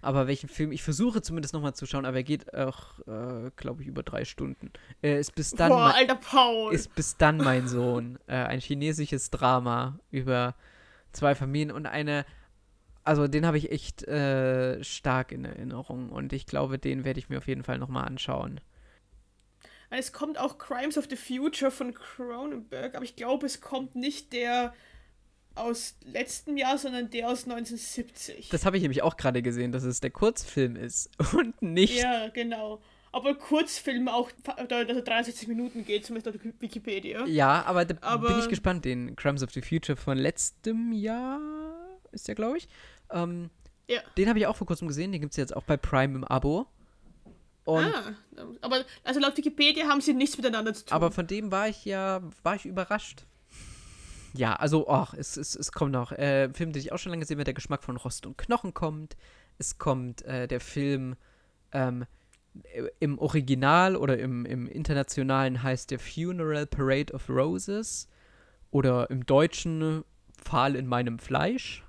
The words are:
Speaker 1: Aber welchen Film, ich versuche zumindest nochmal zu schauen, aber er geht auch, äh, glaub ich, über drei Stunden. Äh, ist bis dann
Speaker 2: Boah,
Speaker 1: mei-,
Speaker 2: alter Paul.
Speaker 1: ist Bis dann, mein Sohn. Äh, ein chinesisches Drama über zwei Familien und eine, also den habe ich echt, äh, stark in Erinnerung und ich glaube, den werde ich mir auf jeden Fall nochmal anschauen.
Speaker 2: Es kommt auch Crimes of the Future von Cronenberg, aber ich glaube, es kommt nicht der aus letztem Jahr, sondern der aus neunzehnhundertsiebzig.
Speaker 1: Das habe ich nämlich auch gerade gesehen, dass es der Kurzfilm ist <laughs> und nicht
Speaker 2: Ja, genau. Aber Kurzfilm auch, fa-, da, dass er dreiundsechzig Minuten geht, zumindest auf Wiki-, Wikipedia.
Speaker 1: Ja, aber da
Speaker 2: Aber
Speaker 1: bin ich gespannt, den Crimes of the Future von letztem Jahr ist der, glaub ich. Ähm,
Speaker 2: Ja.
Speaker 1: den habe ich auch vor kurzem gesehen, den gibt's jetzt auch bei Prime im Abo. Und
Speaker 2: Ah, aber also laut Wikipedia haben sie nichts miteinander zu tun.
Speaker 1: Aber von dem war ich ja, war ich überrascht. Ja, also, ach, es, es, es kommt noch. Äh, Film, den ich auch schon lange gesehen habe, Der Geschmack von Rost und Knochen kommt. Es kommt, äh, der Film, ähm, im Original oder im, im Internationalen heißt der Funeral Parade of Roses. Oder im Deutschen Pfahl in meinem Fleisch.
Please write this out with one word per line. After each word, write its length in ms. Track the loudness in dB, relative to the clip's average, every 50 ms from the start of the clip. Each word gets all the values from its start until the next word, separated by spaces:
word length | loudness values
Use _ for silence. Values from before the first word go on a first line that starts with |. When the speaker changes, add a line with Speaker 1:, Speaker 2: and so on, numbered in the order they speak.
Speaker 1:
Aber 260 | 0 2 2 2 4 2
welchen 200 | 0 -2 -4 -10
Film, 240 | -4 -2 -2 -2
ich 100 | -2 -6
versuche 400 | -4 -4 0 2 2 2 2 0
zumindest 320 | -2 -2 -4 -4 -4 -4 -6
nochmal 200 | -4 -4 -4 -4
zu 100 | -4 -8
schauen, 200 | -4 -4 -4 -2
aber 120 | -2 -2 -2
er 60 | 0
geht 300 | 0 -2 -4 -4 -8 -4
auch, 460 | -2 -2 -2 -4 -8 -14 -20 -20 -18
äh, 520 | -14 -10 -8 -8 -6 -6 -8 -8 -8 -10 -12 -10
glaub 240 | -8 -8 -8 -8
ich, 60 | -10 -10
über 140 | -8 -8
drei 220 | -8 -6 -6 -6 -6
Stunden. 480 | -6 -6 -8 -8 -8 -8 -10 -14 -16 -16 -18 -20 -20 -16 -4 0
Äh, 160 | 0 2 2
ist 160 | 0 -2 -4
bis 160 | -6 -6 -6
dann 180 | 0 4 6 8
Speaker 2:
Boah, 200 | 8 10 10 8
Speaker 1:
mei-, 60 | 10
Speaker 2:
alter 200 | 10 8 6 6
Paul. 580 | 0 0 4 8 8 8 8 6 0 0 2 0
Speaker 1:
ist 220 | 0 0 -2 -4
Bis 220 | -4 -2 -2 2 6
dann, 180 | 6 6 6 6
mein 300 | 4 4 4 4 2 0
Sohn. 500 | 0 2 2 2 2 2 -2 -4 -10 -14 _ -4
Äh, 80 | -2
ein 260 | -2 0 0 -2 -4
chinesisches 680 | -2 -4 -4 -2 0 -2 0 -2 -2 -2 -2 -4 -2 -4
Drama 680 | -4 2 4 6 6 6 4 2 0 0 0 -4 -6 -10 _ _
über 460 | -6 -4 0 2 2 2 2 0 -2 -6 -16 -20 -20 -20 -20 -20 -20 -20 _ _
zwei 240 | -8 2 4 4 4
Familien 360 | 4 0 -2 0 0 0 -2 -4
und 120 | -6 -6
eine, 400 | -4 -4 -2 -2 0 0 -2 -2 -4 -12 -20 -20 _ _ _ _ _ _ _ _ _ -20 -6 _
also 240 | 2 4 4 4 4
den 180 | 4 4 4
habe 120 | 4 4 2
ich 140 | 0 0
echt, 320 | -4 -4 -6 -8 -12 -10 -8 -4
äh, 760 | 0 0 2 2 2 2 2 2 2 2 2 0 -2 -4 -6
stark 480 | -10 -10 -4 _ 0 2 2 0 -2 -6
in 100 | -10 -8
Erinnerung 680 | -10 -10 -10 -10 -8 -8 -10 -10 -10 -10 -10 -10 -8
und 200 | -8 -8 -6 -6
ich 140 | -6 -8 -8
glaube, 340 | -4 -2 -2 -2 -2 -2 -4
den 240 | -2 -2 -4 -2 -2
werde 160 | -4 -4 -4
ich 80 | -6 -6
mir 120 | -8 -6
auf 80 | -4 -6
jeden 160 | -6 -6 -4
Fall 140 | -6 -4 -4
nochmal 280 | -4 -6 -4 -4 -4
anschauen. 560 | -4 -6 -8 -6 -4 -4 -4 -4 -6 -8 -12 -16 _ _ -20 -20 -20 _ _ _ _ _ -20 _ _ _ _ _ _ _ _ _ -20 -20 -20 -16 _
Speaker 2:
Es 240 | -6 -6 -6 -6 -6
kommt 260 | -6 -6 -4 -2 -2
auch 200 | -2 -2 -4 -6
Crimes 380 | -10 -8 -6 -4 -2 -2 -2 -2
of 100 | -2 -2
the 80 | -6 -10
Future 540 | -6 -6 -4 -2 -2 -2 -2 2 0 0
von 220 | 0 0 -6 -6 -6
Cronenberg, 1000 | -10 -14 -18 -14 -12 -10 -10 -8 -8 -8 -8 -8 -10 -12 -10 -10 -8 -8 -8 -8
aber 80 | -8 -10
ich 140 | -10 -12 -10
glaube, 300 | -2 -2 0 0 0 -4
es 120 | -6 -6
kommt 360 | -8 -8 -6 -6 -6 -6 -8
nicht 360 | -4 -4 -4 -4 -6 -10 _
der 420 | -6 -4 -2 2 2 2 0 0 -4 -12 -20 -20 -20 -20 -20 _ _ _ _ _ _ _ _ _ -10
aus 420 | -6 -2 -2 -2 -2 -4 -8 -10 -14 -20
letztem 500 | -8 -4 -4 -4 -4 -6 -10 -6 -4 -2
Jahr, 220 | 0 2 2 2 0
sondern 320 | 0 -4 -4 -4 -6 -4
der 180 | -4 -2 -2 0
aus 180 | -2 -2 -4 -6
neunzehnhundertsiebzig. 1000 | -6 -6 -6 -8 -8 -8 -8 -8 -6 -6 -8 -8 -8 -12 -12 -12 -12 -14 -8 -2
Speaker 1:
Das 160 | -2 2 2
habe 120 | 4 2 4
ich 60 | 2
nämlich 180 | 2 2 2
auch 160 | 2 2 0 2
gerade 240 | 0 2 2 2
gesehen, 320 | 0 0 0 0 -2 -2 -2
dass 100 | -2 -2
es 160 | -2 -2 -2
der 120 | -4 -4
Kurzfilm 680 | 0 4 4 4 4 2 -8 -4 0 2 2 2 0 -4
ist 320 | -8 -4 -4 -4 -4 -4 -2 _ 0
<laughs> 100 | 2 4
und 260 | 2 2 2 -2 -4
nicht 400 | -4 0 4 6 6 6 6 2
Speaker 2:
Ja, 280 | 2 2 0 0 -2 -4
genau. 520 | -6 -4 -4 -4 -4 -4 -6 -8 -8 -12 _ _ _ _ _ _
Aber 240 | -6 0 2 2 0
Kurzfilm 720 | 0 0 2 4 4 4 2 -2 -4 -2 -2 0 0 0 2
auch, 220 | 2 2 0 0 -4 -12 -10
fa-, 200 | -10 -8 -6 -4 -2
da, 180 | 0 0 0
dass 100 | 2 0
er 60 | -2
dreiundsechzig 480 | 0 2 0 0 0 0 -6 -10 -6 -4
Minuten 340 | -2 -2 -2 -4 -4 -8 -4
geht, 220 | -2 -2 -2 -2
zumindest 280 | -4 -8 -6 -6 -6 -8
auf 80 | -6
Wiki-, 120 | -10 -10 -10 -8
Wikipedia. 640 | -10 -8 -8 -8 -6 -6 -6 -6 -6 -6 -6 -4 -2
Speaker 1:
Ja, 380 | 2 4 6 8 8 6 6 4
aber 180 | 2 2 2 2
da 120 | 2 0 -4
Speaker 2:
Aber 280 | 0 0 0 2 4 4
Speaker 1:
bin 100 | 4 4
ich 80 | 2 0
gespannt, 380 | -2 0 0 0 0 0 -2
den 320 | -2 -2 -2 -4 -6 -10 -2
Crimes 260 | 0 0 0 0 -2
of 60 | -4
the 100 | -4 -8
Future 360 | -4 -2 -2 -2 0 0 -4 -2
von 200 | 0 0 0 2
letztem 760 | 2 0 0 0 -4 -4 -4 _ -4 -4 -2 -2 -2 -2 -2
Jahr 480 | -2 -2 -2 -4 -4 -4 -4 -6 -6 -6 -8 -8 -8 -10 -10 -12 -12 -14 -16 -18 -20 _ -16
ist 160 | -16 -12 -10 -8
der, 80 | -4
glaub 200 | -2 -2 -2 -2
ich. 140 | -2 -4 -8 -20 -20 -20 -20 -20 -20 _ -6
Ähm, 400 | -4 -2 -2 -2 -4 -6 -8 -10 _ _ -20 -20 _ _ _ -4
Speaker 2:
Ja. 120 | -4 -4 -4 -4 0
Speaker 1:
den 140 | 2 4 4
habe 100 | 6 4
ich 80 | 4 2
auch 80 | 2
vor 120 | -2 -2 -2
kurzem 200 | -2 -4 -2 -4
gesehen, 240 | -4 -2 -2 -2
den 80 | -2 -4
gibt's 160 | -4 -4 -2
jetzt 180 | -2 -2 -2 -4 -8
auch 60 | 0
bei 120 | 0 0
Prime 400 | 0 2 2 2 4 2 2 0
im 80 | -4 -4
Abo. 440 | 0 0 2 2 2 0 0 -2 _ _ _ -20 _ _ _ -20 -20 -20 -20 -20 -20 -20 _ _ _ _ _ _
Und 180 | 2 4 4 4
Speaker 2:
Ah, 300 | 4 2 -2 -4 -8 -12 -14 _ _ -20 -18 -16 -16 -14 -8
aber 240 | -4 0 0 0 0 -4 -12 -10 _
also 160 | 0 2 4
laut 160 | 4 2 2
Wikipedia 520 | 2 -2 -2 2 4 4 4 6 4 4 4
haben 120 | 4 4
sie 140 | 6 4 4
nichts 240 | 4 4 2 0 0
miteinander 360 | 0 0 2 2 0 -2 -2
zu 120 | -4 -4
tun. 100 | 0 2
Speaker 1:
Aber 160 | 4 4 4
von 160 | 2 0 -2 -2
dem 240 | -2 -4 -2 0
war 160 | 0 0 0 0
ich 160 | -2 -4 -6
ja, 360 | -4 -4 -2 0 -2 -2 -2 -4 -8 -16 -4 _
war 120 | -2 -2
ich 100 | 0 -4
überrascht. 600 | -6 -4 -4 -2 0 -2 -2 -2 -6 -16 -18 -20 -20 _ _ _ _ -20 -18 -16 -16 -16 -18 -18 -20 -20 -20 -18 -18 -18 -18 -18 -14 -4
Ja, 180 | 0 0 2 2
also, 320 | 2 2 4 4 4 4 4
ach, 280 | 4 2 2 0 -6
es, 220 | -10 -10 -8 -8 -8
es, 180 | -6 -6 -6
es 160 | -6 -6 -6
kommt 200 | -2 0 0 0
noch. 200 | 2 0 -2 -4
Äh, 420 | -4 -2 0 2 4 4 2 2 0
Film, 180 | -4 -6 -4
den 80 | -4 -6 -6
ich 80 | -6
auch 80 | -6 -6
schon 100 | -6 -6
lange 120 | -6 -6
gesehen 160 | -4 -4 -4 -2
habe, 80 | -2
Der 100 | -4 -4
Geschmack 280 | -4 -4 -4 -6 -6 -4
von 140 | -6 -8 -6
Rost 300 | -6 -6 -8 -8 -10 -12
und 100 | -10 -8
Knochen 380 | -2 0 0 0 0 -4 -6
kommt. 420 | -2 -4 -4 -4 -6 -10 -12 -14 -18 -18 -20 -20 -20 _ _ _ _
Es 220 | -8 -8 -8 -4
kommt, 420 | 0 0 0 0 -2 -6 -8 -10
äh, 260 | -10 -6 -4 -4 -4 -2
der 120 | -4 -6
Film, 560 | -6 -6 -4 -2 0 2 0 0 -2 -4 -8 -10 _ _ _ _ _ _ _ _ _ _
ähm, 340 | -2 0 0 0 0 -4 -8 -10 -14 _ _ _ _ _ _ _ _ -20 -20 -10 -8 -6 -6 -6 -4 _
im 180 | 0 0 0 0
Original 800 | -2 2 2 2 4 4 2 4 6 6 8 8 6 6 4
oder 240 | 2 2 2 2 2
im, 260 | 0 -2 -2 -4 -4
im 220 | -4 -4 -4 -6 -6
Internationalen 960 | -6 -4 -2 0 0 0 0 -2 -2 -2 0 2 2 4 4 2 0 0 -2
heißt 260 | -2 -2 -2 -4 -6
der 80 | -8 -8
Funeral 680 | -8 -10 -6 -4 -4 -2 -2 -2 -2 0 0 -2 -2 -2
Parade 440 | -2 0 2 4 4 2 2 -2 -4
of 140 | -8 -6 0
Roses. 800 | 2 2 2 2 2 -2 -2 -4 -4 -4 -4 -4 -6 -8 -8 -10 _ _ _ _ -20 -20 -20 _ _ _ -20 _
Oder 400 | 2 4 4 6 4 4 2 0
im 160 | -2 -6 2
Deutschen 800 | 6 8 8 8 6 4 -2 -4 -2 -2 0 0 0 0 -2 -4 _ _ _ _ -20 -20 -16
Pfahl 380 | -8 -2 2 4 4 4 2
in 100 | 0 0
meinem 320 | 0 0 0 0 0 -4 -6
Fleisch. 640 | -6 -2 0 0 2 2 0 -2 -6 -8 -12 -14 -16